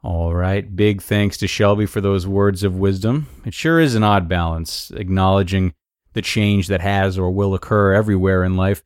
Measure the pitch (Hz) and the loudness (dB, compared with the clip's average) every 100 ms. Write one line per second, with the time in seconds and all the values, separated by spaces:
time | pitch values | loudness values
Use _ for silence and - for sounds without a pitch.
0 | - 85 85 85 92 98 101 95 104 101 | -4 -2 -2 0 0 -2 -4 0 2 2
1 | - 104 104 - 101 - 104 104 104 - | -2 0 0 -2 -6 0 2 2 0 -2
2 | 98 98 90 98 101 92 101 92 98 95 | 0 0 0 0 0 0 -2 0 0 0
3 | 107 139 147 - - - 160 165 156 113 | -2 -2 -4 -12 -14 -6 0 4 4 2
4 | 107 101 87 90 82 82 82 - - - | 2 2 0 -2 -2 -4 -8 -10 -12 -10
5 | 92 95 95 98 92 98 92 - _ _ | -4 0 2 2 2 0 -2 -4 _ _
6 | _ - - - 104 104 87 98 95 101 | _ -10 -4 0 2 2 0 -2 0 0
7 | 98 92 92 92 101 95 - 107 101 98 | 0 0 -2 0 -2 -2 0 2 4 4
8 | 107 95 95 92 90 92 95 101 | 2 2 2 2 0 0 0 -2